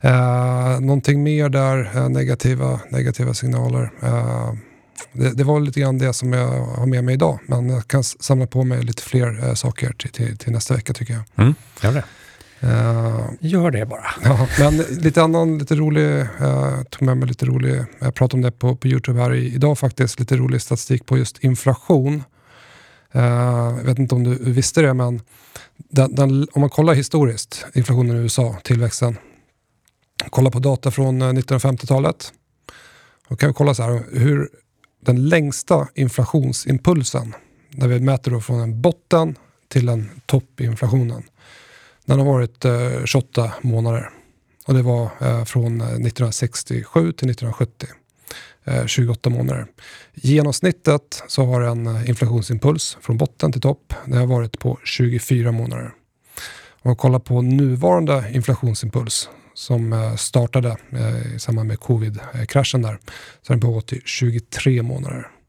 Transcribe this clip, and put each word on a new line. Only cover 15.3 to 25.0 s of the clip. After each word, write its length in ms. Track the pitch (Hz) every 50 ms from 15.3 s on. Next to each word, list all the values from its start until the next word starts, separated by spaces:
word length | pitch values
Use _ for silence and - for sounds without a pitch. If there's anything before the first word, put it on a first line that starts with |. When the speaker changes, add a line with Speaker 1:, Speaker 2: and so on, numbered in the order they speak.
| 165 165 165 165 156 151
Speaker 1:
lite 160 | 143 - 160
rolig, 460 | 147 156 151 151 151 151 147 147 143
eh, 640 | 139 120 - - 139 - 67 67 67 67 67 65 - -
tog 120 | - - 135
med 140 | 131 127
mig 120 | 127 131 123
lite 180 | 123 - -
rolig, 360 | 127 127 131 127 131 131 131 123 - - -
jag 160 | - 127 123
pratade 240 | - 131 127 - 127
om 40 | 127
det 80 | 123 120 _
på, 180 | - 123 123
på 120 | 123 - 131
YouTube 320 | 131 131 113 - 123 120 123
här 120 | 123 127
i, 200 | 127 123 123 123
idag 240 | 131 131 147 147 -
faktiskt, 420 | - 131 - - 131 117 - -
lite 160 | 120 104 135
rolig 260 | 127 127 127 131 123 -
statistik 440 | - 127 113 - - 127 127 -
på 120 | - 127 131
just 200 | 127 - - - -
inflation. 760 | 135 127 123 - 135 131 - - - 175 147 131 139 147 151 131 _ _ _ _ _ - - - - - - - - _ _ _ _ _
Eh, 100 | 127 123 120 120 120 123 123 123 120 120 117 120 120
jag 60 | 120
vet 140 | 127 127 120
inte 160 | 135 123 131
om 100 | 123 123
du 100 | 120 123 123 - 131 123
visste 300 | 123 127 - - - 160
det, 120 | 139 131
men 260 | 127